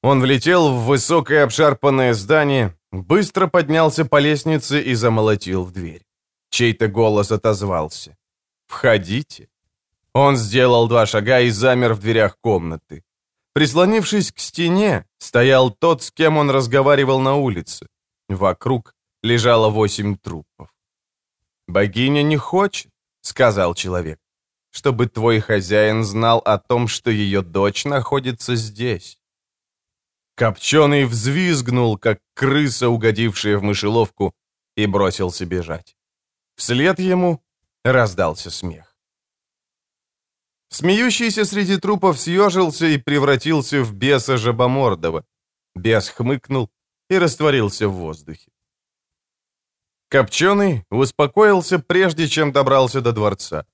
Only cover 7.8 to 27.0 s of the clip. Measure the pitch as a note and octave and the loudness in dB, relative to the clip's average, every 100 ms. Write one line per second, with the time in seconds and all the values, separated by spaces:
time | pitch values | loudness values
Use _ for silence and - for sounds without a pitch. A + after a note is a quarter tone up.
7.8 | D#2 - - _ _ _ _ _ _ - | -6 -10 -16 _ _ _ _ _ _ -2
8.8 | C3 A2 F2 A2 D3 - - _ _ _ | 2 2 0 -6 -8 -18 -20 _ _ _
9.8 | _ _ _ B2+ C#3 C3+ A2 A#2 B2+ A#2+ | _ _ _ 2 4 2 0 2 4 4
10.8 | A#2 A#2 G#2+ A2 G#2 B2+ B2 G2+ C3 B2 | 4 2 2 0 2 2 2 2 2 2
11.8 | A#2+ A2 G2+ A2+ G#2 - - G2 E2 D#2+ | 0 0 -2 0 0 0 -2 -2 -2 -10
12.8 | _ D#2 _ _ _ _ _ - D3 C#3 | _ -20 _ _ _ _ _ -2 0 2
13.8 | F#3 A3 F3 G#3 F3+ - - - F3 F3+ | 2 2 0 -2 -2 -6 -10 -4 -2 0
14.8 | G#3 A#2+ - _ - A#2+ B2+ C3 B2+ G#2+ | 0 -2 -6 _ -4 2 4 4 2 2
15.8 | E3 D3+ - - D#3 D3+ D3 C3+ A#2+ C3 | 0 0 -4 0 2 2 2 0 0 0
16.8 | C#3 C#3 C3+ C3+ C3+ C#3+ C3+ F2+ E2 - | 4 2 2 0 2 0 -2 -4 -8 -14
17.8 | - _ _ _ _ F#2+ F#2+ F2+ B2 B2+ | -16 _ _ _ _ -2 -2 -2 -4 -4
18.8 | - _ _ _ A2+ A#2 A#2 A#2 G#2+ G#2+ | -6 _ _ _ -2 0 4 4 2 2
19.8 | G#2 - G#2 G2+ - E2 - _ D#2 _ | -2 -2 -4 -6 -10 -16 -16 _ -20 _
20.8 | _ _ _ _ _ _ _ _ - F#2 | _ _ _ _ _ _ _ _ -6 -2
21.8 | G#2 G2 C3 D3 D3 D3+ - F3+ G3+ - | -2 0 0 2 2 0 0 -2 -2 -4
22.8 | - _ _ _ - - B2+ G2+ F2+ E2+ | -16 _ _ _ -14 0 2 2 -2 -2
23.8 | F#2 F2+ D#2+ D#2 _ _ _ _ _ - | -6 -6 -8 -12 _ _ _ _ _ -6
24.8 | C#3+ A#2+ B2 - A2+ A2+ - G#2+ F2+ G#2+ | -4 0 -2 0 0 0 0 -2 0 2
25.8 | G#2+ A2 A2 G#2 A#2 A#2 - G#2 _ B2 | 2 2 -2 0 2 2 2 -2 _ -2
26.8 | A#2+ - | -2 -4